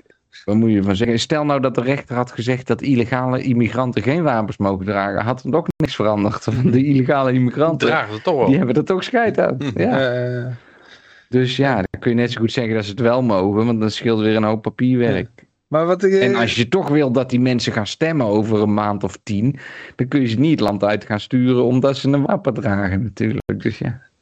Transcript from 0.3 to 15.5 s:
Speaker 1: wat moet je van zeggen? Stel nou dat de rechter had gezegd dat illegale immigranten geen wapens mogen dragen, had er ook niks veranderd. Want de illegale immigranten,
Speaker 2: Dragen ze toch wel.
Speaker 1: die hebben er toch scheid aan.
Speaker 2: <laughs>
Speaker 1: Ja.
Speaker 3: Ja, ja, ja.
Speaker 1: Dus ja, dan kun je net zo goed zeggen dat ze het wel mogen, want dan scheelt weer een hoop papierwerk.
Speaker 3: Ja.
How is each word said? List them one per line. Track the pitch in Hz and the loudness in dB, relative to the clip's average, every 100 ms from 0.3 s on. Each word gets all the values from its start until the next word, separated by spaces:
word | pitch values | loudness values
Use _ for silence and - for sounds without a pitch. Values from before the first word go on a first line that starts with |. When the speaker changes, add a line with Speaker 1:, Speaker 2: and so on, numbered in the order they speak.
| - | -12
Speaker 1:
wat | - 107 | -2 2
moet | 113 | 2
je | 104 | 2
van | 98 98 | 2 0
zeggen? | 117 113 | 0 0
Stel | - 156 | 0 -2
nou | 147 139 | 0 0
dat | 131 | 0
de | 120 | -2
rechter | 123 139 - 120 | -2 -2 -4 -4
had | 123 | -4
gezegd | - 113 127 - | -4 -4 -2 -2
dat | 117 | -2
illegale | 139 123 117 127 127 127 | 0 0 0 -2 -2 -2
immigranten | 135 120 113 120 127 110 | 0 0 0 0 -2 -2
geen | 107 160 | 0 0
wapens | 175 113 98 95 | 0 0 -2 -2
mogen | 98 95 95 | -2 -2 -2
dragen, | 101 98 104 | -2 -2 -2
had | 110 123 | -2 -4
er | 135 151 | -2 -2
ook | - - | -2 -4
niks | 151 | -4
veranderd. | - 107 104 101 101 | 0 0 2 0 -2
Want | - 123 131 | -4 0 2
de | 123 | 2
illegale | 143 135 127 143 131 | 4 2 2 2 2
immigranten, | 127 123 143 160 143 120 | 2 0 2 0 2 0
Speaker 2:
Dragen | 156 107 | 0 -2
ze | 107 | -4
toch | 185 147 | -2 2
wel. | 110 | 4
Speaker 1:
die | 139 | 4
hebben | 127 | 2
er | 123 | 0
toch | 151 185 | 0 -2
scheid | - 240 220 185 | 0 0 0 0
aan. | - 131 | 0 -2
Speaker 2:
<laughs> | 139 | -4
Speaker 1:
Ja. | - 233 185 | -2 0 0
Speaker 3:
Ja, | 127 | 0
ja, | 123 123 | -2 -4
ja. | 123 123 120 - - - - - - - | -4 -6 -10 -14 -20 -20 -20 -20 -20 -2
Speaker 1:
Dus | 127 127 127 | 0 2 2
ja, | 139 | 0
dan | 113 92 - | 0 -2 -4
kun | 123 | 0
je | 117 | 2
net | 120 | 0
zo | 117 | 0
goed | 113 | -2
zeggen | - 113 | 0 -2
dat | 110 | -2
ze | 101 | -2
het | 101 | 0
wel | 117 123 | 2 2
mogen, | 123 98 95 104 117 | 2 2 2 2 0
want | 113 | 0
dan | 110 | -2
scheelt | - 120 110 | -2 0 2
weer | 107 110 | 2 2
een | |
hoop | 107 110 | 2 0
papierwerk. | 110 - 127 127 117 95 95 _ | -4 -2 0 2 2 0 -4 _
Speaker 3:
Ja. | - | -20